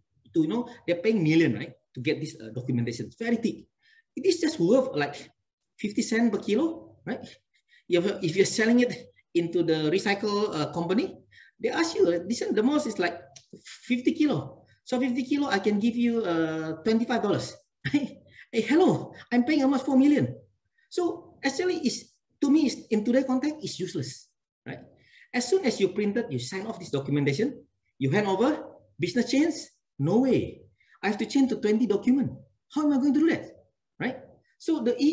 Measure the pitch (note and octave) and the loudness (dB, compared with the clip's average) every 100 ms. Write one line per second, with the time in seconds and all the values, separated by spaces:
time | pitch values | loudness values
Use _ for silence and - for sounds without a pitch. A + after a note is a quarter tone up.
0 | _ _ _ E3 D#3 A3+ A#3+ - - F3 | _ _ _ 0 0 0 -4 -8 -4 -2
1 | A3 A3+ D#3 E3 D3+ G#2 - - _ C3 | 2 2 4 6 4 0 -6 -14 _ -6
2 | A#2+ C3 - - A2 A#2 A#2+ A#2+ A2+ - | -2 -2 -4 -10 -12 -10 -2 -2 -2 -4
3 | G#2+ - A3+ A3+ F#3+ - - _ _ _ | -8 -6 -2 0 0 -4 -12 _ _ _
4 | _ - F#4+ F4 D#4+ - E3+ C4 - D3 | _ -4 0 2 0 0 4 4 2 -2
5 | C#3+ - - _ _ _ _ - G#3 A3+ | -4 -6 -16 _ _ _ _ -10 -6 -4
6 | - A3+ A#3+ G3 - G#3+ D#4+ - - - | -2 2 2 0 0 0 0 -4 -16 -16
7 | - B3 - - _ _ _ _ - F3 | -10 -10 -12 -20 _ _ _ _ 0 0
8 | F#3+ - D#3+ F#3 F#3+ - A3 A#3+ B3 - | 2 -2 -2 2 2 4 4 4 4 -2
9 | - _ _ E3+ E3+ F3+ D#3+ D#3 D3+ F#3 | -14 _ _ -2 0 0 2 2 2 0
10 | G3+ G3 G#3 G#3 G#3+ D#3 C3+ E3+ E3+ G3+ | 0 0 0 -2 -2 -2 -4 -2 -2 0
11 | F#4+ - _ - - - - - E4 - | -2 -6 _ -20 -20 -6 -4 -2 -2 2
12 | F3 E3+ F#3 A#3+ A4 G3+ A#3+ D4 A#3 G3+ | 2 2 -2 -4 -2 0 2 2 -2 -2
13 | E3+ - - - _ - - - - B3 | -4 -4 -14 -20 _ -20 -20 -12 -4 0
14 | - - D4+ D#3+ - - _ _ - B3 | 0 2 2 0 -4 -12 _ _ -6 -2
15 | C4 B3 B3 C#4+ C#4 G3 G#3+ G#3 A#3 A#3 | -2 -2 -2 -2 0 0 0 0 0 0
16 | A#3+ A#3 F#3 E3 D#3+ D#3+ D#3+ D#3+ A3+ A3+ | 0 0 0 0 0 -2 -6 -4 0 0
17 | A#3+ A#3 G#3+ C3+ - - _ _ - D4 | 0 -2 0 -2 -4 -14 _ _ -2 -2
18 | B3+ - - - - A#3 G#3+ D#4 E4 C#3+ | -2 -10 -20 -20 -6 -2 2 4 4 2
19 | - - - B3 B3 D4+ C4+ C4+ - C4 | -4 -14 -2 0 2 2 2 0 2 4
20 | C#4+ C#4 A#2+ - - _ _ _ _ - | 6 4 0 -4 -16 _ _ _ _ -2
21 | E4+ - - - C4+ - F#4 D#4+ B3 - | -2 -4 -12 -6 -4 -2 -2 0 -2 -4
22 | - _ _ - C#4+ D#4 C4+ - - G#3+ | -12 _ _ -2 2 4 2 -2 -4 -2
23 | A3 C4 C4 B3+ D4 D4+ F#3+ - F#3 D#3+ | 2 0 2 -2 -2 -6 -8 -8 -6 -6
24 | A#2+ - - _ _ _ - - - _ | -8 -10 -20 _ _ _ -16 -16 -18 _
25 | _ - _ B3 - F#4+ C4+ - F#3+ G#3+ | _ -20 _ -4 0 0 2 0 0 0
26 | G#3 G#3+ A3+ B2+ - F#3+ A3 G#3+ F3 C#3 | -2 -2 -4 -6 -6 -10 -10 -12 -6 -6
27 | C#3 C#3+ C#3+ C#3 C4+ - - _ _ - | -2 0 0 0 -2 -4 -18 _ _ -4
28 | C3+ G3 G3+ F#3 C4+ - - - _ - | 0 2 2 2 0 0 -6 -20 _ -8
29 | F3 B3 - C4+ E4 - - _ _ - | -4 -2 0 2 2 -2 -10 _ _ -4
30 | C#3+ A3 C4+ D#3 F2 - - _ _ _ | 0 2 2 0 -2 -10 -20 _ _ _
31 | G3 G#3 A3 C#4 C4 G#3+ G#3 A3 A3+ G3 | -4 -2 0 2 2 2 0 2 2 0
32 | A#3+ C4+ F3+ - - _ _ D4 D4+ C4+ | 2 2 0 -6 -20 _ _ -2 2 2
33 | C#4+ C#4+ E4 - - - _ _ _ - | 4 4 4 0 -4 -18 _ _ _ -8
34 | A#3+ - - - _ _ - D#4 A#3 B3 | -6 -6 -14 -20 _ _ -4 -2 0 2
35 | D4 | 2